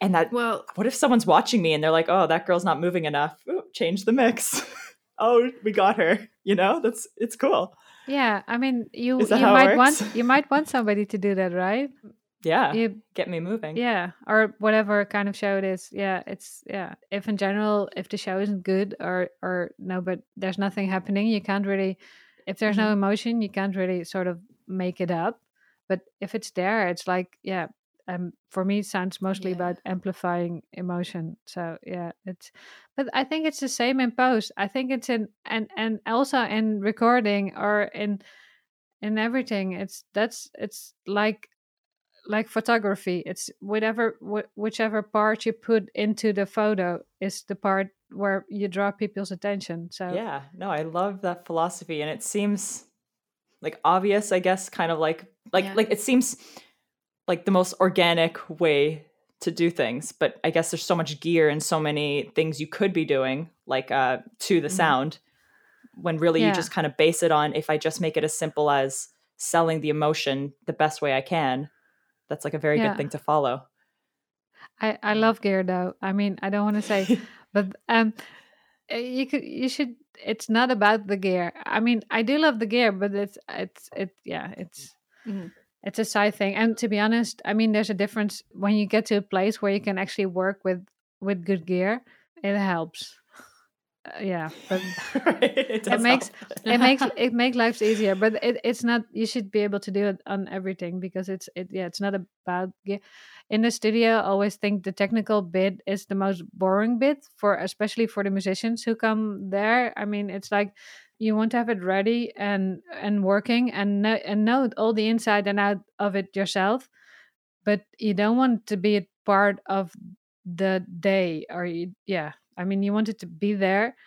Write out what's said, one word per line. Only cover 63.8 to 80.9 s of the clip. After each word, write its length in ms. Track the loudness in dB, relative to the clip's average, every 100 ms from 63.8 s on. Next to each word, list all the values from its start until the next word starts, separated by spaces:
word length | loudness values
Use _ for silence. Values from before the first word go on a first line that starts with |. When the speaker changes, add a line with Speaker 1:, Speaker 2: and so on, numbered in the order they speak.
| 0
Speaker 1:
uh, 280 | 0 0 0 -6 -10
to 220 | 0 0
the 60 | 2
Speaker 2:
Mm-hmm. 80 | 2
Speaker 1:
sound, 420 | 4 4 0 -6 _ _ _ _ _ _ _ -8
when 220 | -4 0
really 240 | 2 4
you 60 | 4
Speaker 3:
Yeah. 60 |
Speaker 1:
just 180 | 2 -2
kind 140 | -2 -2
of 100 | 4
base 260 | 4 4
it 80 | 2
on, 220 | 4 2 -2
if 140 | -2
I 80 | -2
just 240 | -2 -2
make 160 | -2 -2
it 60 |
as 140 | -2 -2
simple 320 | -4 0 2
as 360 | 2 2 -4 -12 _ _ -12
selling 440 | -2 2 2 0
the 80 | -2
emotion 640 | 0 0 0 -2 -2 -4 -8 -8
the 80 |
best 280 | 0 0 0
way 120 | 0 0
I 60 |
can, 480 | 0 -2 0 -2 -6 _ _ _ _ _ -10
that's, 160 | -8 -6
like, 80 | -2
a 40 |
very 180 | 0 2
Speaker 3:
Yeah. 120 | 2
Speaker 1:
good 80 | -2
thing 120 | -6
to 80 | -6
follow. 480 | 0 2 2 -2 -8 _ _ _ _ _ _ _ _ _ -20 -6
Speaker 3:
I, 160 | -4 -2
I 100 | -2
Speaker 1:
Yeah. 60 | 2
Speaker 3:
love 200 | 2 2
gear, 220 | 0 0
though. 320 | 0 -2 -2 -4
I 120 | -4
mean, 240 | 0 -2 -2
I 80 | -4
don't 160 | -2 0
wanna 160 | -2
say, 240 | 0 0 2
Speaker 1:
<laughs> 240 | 0 -2 -20 _
Speaker 3:
but, 220 | -2 -2 -4 0
um, 260 | 2 2 -2 -12 -20 _ _ _ _ -10
uh, 60 | -8
you 280 | -4 -2 -2
could, 160 | -2
you 260 | -4 -4 -2
should, 260 | -2 -4 -6 _ -10
it's 260 | -6 -4 0
not 220 | 2 2
about 360 | 4 4